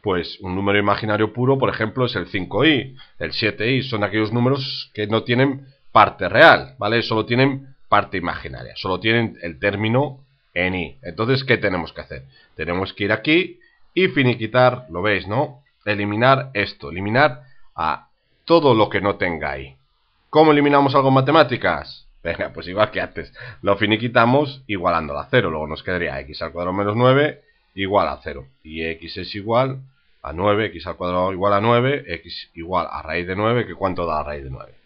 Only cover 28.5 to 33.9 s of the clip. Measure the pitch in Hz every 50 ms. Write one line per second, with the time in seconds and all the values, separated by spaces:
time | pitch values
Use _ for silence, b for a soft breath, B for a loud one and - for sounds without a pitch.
28.5 | _ _ _ 78 78 80 80 80 80 - - 82 - 98 92 - - 107 98 107
29.5 | 113 120 131 135 131 135 - - _ _ _ _ _ _ _ - 76 82 95 104
30.5 | 104 104 110 101 87 82 78 92 82 - 90 90 90 90 90 95 95 87 95 101
31.5 | 101 101 104 117 120 120 123 131 143 139 135 - 87 82 - 85 - - - _
32.5 | _ 85 82 85 92 87 82 - - 73 76 78 80 87 87 87 92 95 107 110
33.5 | 117 123 107 92 87 90 95 95